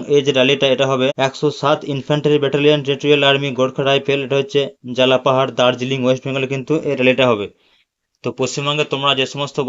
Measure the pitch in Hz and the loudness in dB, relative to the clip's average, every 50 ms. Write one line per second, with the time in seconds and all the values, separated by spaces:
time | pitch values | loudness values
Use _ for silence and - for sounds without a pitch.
0 | 123 - 143 143 131 143 135 131 127 131 143 131 139 135 127 123 139 131 135 127 | -2 0 0 2 2 2 2 2 2 2 2 2 2 0 2 2 0 0 0 0
1 | 127 131 - - 135 131 - - 151 147 139 - 143 143 151 147 - 151 139 135 | 0 0 0 -2 -2 -4 -2 -2 -2 -4 -2 -2 0 0 0 0 -2 -6 -8 -6
2 | - - 147 151 143 147 151 143 139 135 143 143 143 147 151 147 131 139 139 135 | -4 -2 -2 0 2 2 2 2 2 0 0 2 4 4 2 2 0 -2 -4 0
3 | 147 147 147 143 139 139 139 139 143 139 123 120 131 147 - - 139 139 139 139 | 2 2 2 4 4 2 2 2 0 -2 -2 0 -2 -2 -2 -2 0 2 0 0
4 | 135 143 139 139 135 120 139 139 139 139 - 139 139 - - _ - 123 123 123 | 0 0 -2 -2 -2 0 0 -2 0 0 0 -2 -2 -2 -6 _ -14 -6 0 2
5 | 127 131 131 127 127 143 131 131 135 127 117 123 123 123 127 120 127 135 135 135 | 2 4 4 2 2 2 2 2 0 0 0 0 2 2 2 0 -2 -4 -4 0
6 | 123 127 127 127 - 139 131 139 131 131 139 135 123 - 151 160 - 147 139 123 | 0 0 0 0 -2 -6 -4 -4 -4 -4 -4 -6 -4 -2 -2 -2 -2 -2 -2 2
7 | 127 127 127 123 131 123 113 101 101 90 - _ _ _ _ _ _ _ _ _ | 2 2 4 4 4 2 2 0 -2 -8 -12 _ _ _ _ _ _ _ _ _
8 | _ _ _ _ - 123 117 - 131 123 - 143 143 147 147 151 143 - 143 135 | _ _ _ _ -10 -8 -6 -4 -4 -4 -4 -4 -4 -2 -2 -2 -2 -4 -4 -2
9 | 139 143 135 131 131 - - 143 143 131 - 151 135 | 0 0 0 0 -2 -2 -4 -6 -8 -6 -4 -2 0